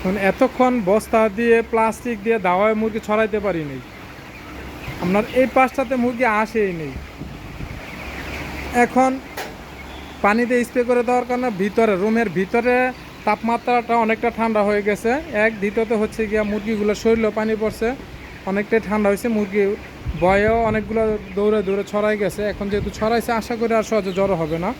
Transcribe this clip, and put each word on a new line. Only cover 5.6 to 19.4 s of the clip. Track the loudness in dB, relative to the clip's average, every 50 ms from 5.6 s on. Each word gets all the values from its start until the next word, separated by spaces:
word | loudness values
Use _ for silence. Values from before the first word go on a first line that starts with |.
| 4 4 2 -2 -2 -2 0
মুরগি | 0 0 0 0 2 2 2 2 2
আসেই | 0 0 0 0 0 0 -2
নেই। | -4 -6 -8 -8 -10 -12 -12 -12 -12 -12 -12 -12 -12 -14 -14 -12 -12 -10 -10 -10 -12 -12 -12 -12 -12 -12 -10 -10 -10 -10 -10 -10 -8 -8 -8 -10 -8 -8 -4 2
এখন | 2 2 4 4 4 4 4 2 -2 -8 -12 -12 -10 -10 -10 -12 -14 -16 -16 -16 -16 -16 -14 -14 -16 -16 -16 -14 0
পানি | 2 2 2 2 2
দিয়ে | 2 2 0 0
স্প্রে | 0 0 -2 0
করে | 2 2 0 2
দেওয়ার | 2 2 0 0 0
কারণে | -2 -2 -2 -2 -2 0
ভিতরে, | -2 0 2 4 4 4 4
রুমের | 2 2 2 2 2 2 0
ভিতরে | 0 -2 -2 0 0 0 2 4 2 4 2 0 -2 -6 -14 -18 -18 -6 0
তাপমাত্রাটা | 0 0 0 0 -2 -2 0 0 2 0 0 2 2 2 2 4
অনেকটা | 2 0 0 0 -2
ঠান্ডা | 0 0 -2 0 2 2 2
হয়ে | 4 2 2
গেছে। | 2 0 -2 0 0 0 0 0 -2 -4 -2
এক, | 0 2 0 0 0
দ্বিতীয়ত | -4 -2 0 0 0 0
হচ্ছে | 0 0 0 -2 -2 -4 -4 -2
গিয়া, | 0 0 0
মুরগিগুলো | 0 -2 -4 -2 -2 -2 0 2 0 0
শরীরেও | 2 2 2 2 4 2 0 0 0
পানি | 0 0 0 0
পড়ছে, | 0 -2 -2 -2 -2 -2 -2 -4 -8 -16 -16 -16 -16 -16 -16 -12 -6
অনেকটাই | -2 -2 -2 0 2 0 0 2 2
ঠান্ডা | 0 2 4 2
হয়েছে। | 2 2 0 0
মুরগি | 0 0